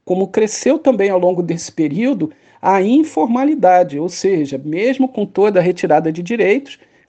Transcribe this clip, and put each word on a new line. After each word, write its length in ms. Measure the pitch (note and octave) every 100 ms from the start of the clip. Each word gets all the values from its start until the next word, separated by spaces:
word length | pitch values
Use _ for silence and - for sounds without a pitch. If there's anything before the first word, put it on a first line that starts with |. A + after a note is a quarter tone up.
como 240 | - F#3 F#3+
cresceu 500 | G3+ G#3+ - - D4
também 320 | C#4 A3+ G3
ao 80 | F#3
longo 240 | F3 F3+
desse 280 | F3 E3 -
período 600 | - D#3 D3 B3 A#3 D#3 - _ _
a 200 | - G3
informalidade, 1160 | F#3+ C4+ D#4 - C#4+ A#3+ C#4 D4+ F3+ F3+ F3 C#3+
ou 100 | E3+
seja, 520 | - F#3+ F#3 C#3+ C3+
mesmo 460 | D3+ D#3+ A3+ C4+ C4
com 180 | - G3+
toda 340 | - G#3+ F#3+
a 20 |
retirada 480 | F3 F3 E3+ D3+ D#3+
de 120 | D#3+
direitos, 560 | F3 A#3 F#3 A#3 C#4 - _ _